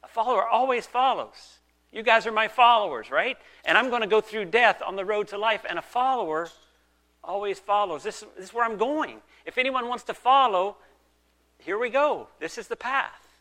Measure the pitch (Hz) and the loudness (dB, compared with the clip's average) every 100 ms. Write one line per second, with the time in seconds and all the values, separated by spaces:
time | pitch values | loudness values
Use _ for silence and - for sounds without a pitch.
0 | - - 226 247 226 226 262 247 - 240 | -12 -4 0 0 2 2 2 -2 -2 0
1 | 262 208 113 - - - _ _ _ - | 2 0 -4 -12 -20 -20 _ _ _ -6
2 | 226 226 220 214 214 - 240 233 202 127 | 4 4 4 -2 -2 4 6 6 2 -6
3 | 107 139 208 262 - - - 170 254 240 | -2 -2 0 -4 -14 -12 2 2 4 -2
4 | 220 214 214 220 196 208 233 190 - 190 | 2 0 0 -8 -2 4 4 2 -4 -8
5 | 190 214 208 202 214 214 - 175 - 247 | -4 -4 -4 -4 -2 -2 -4 -10 -6 -2
6 | 254 254 185 156 165 - _ _ _ _ | 0 0 -2 -4 -6 -12 _ _ _ _
7 | _ _ - 190 202 196 - 208 202 151 | _ _ -10 -8 -6 -8 -2 0 0 -4
8 | 190 - 208 - 190 233 233 214 226 302 | -10 -12 -18 -18 -12 -2 -2 0 -2 -2
9 | 285 110 _ _ - - 262 262 240 247 | -4 -8 _ _ -10 -4 -2 -2 -4 -8
10 | - 214 240 269 262 190 196 202 _ _ | -8 -4 4 6 6 2 -2 -6 _ _
11 | _ _ _ _ _ _ - 196 240 247 | _ _ _ _ _ _ -8 -4 -2 0
12 | 294 196 110 _ 247 - 220 226 240 269 | 0 -2 -8 _ -12 -12 -12 -10 -4 -4
13 | - - _ _ | -6 -12 _ _